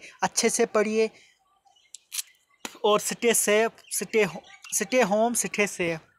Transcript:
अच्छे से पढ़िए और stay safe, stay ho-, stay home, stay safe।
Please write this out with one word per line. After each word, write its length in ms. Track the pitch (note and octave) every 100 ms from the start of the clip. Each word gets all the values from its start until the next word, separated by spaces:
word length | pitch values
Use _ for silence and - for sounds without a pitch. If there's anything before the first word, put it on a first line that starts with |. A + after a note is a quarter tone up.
| - -
अच्छे 260 | F#3+ - A3+
से 160 | - A#3
पढ़िए 420 | A3 G#3+ A3 A3 - _ _ _ _ _ _ _ - _ - - _ _ _ - - G#3+
और 140 | G#3
stay 340 | - G3 A#3+
safe, 500 | G#3+ - G#3 A3+ - -
stay 320 | - G3 A3+ G3
ho-, 180 | D#3+ - - -
stay 300 | - G#3+ B3+
home, 320 | G3+ G#3+ A#3 A#3
stay 320 | - - G3+
safe। 320 | - F3 D#3+ -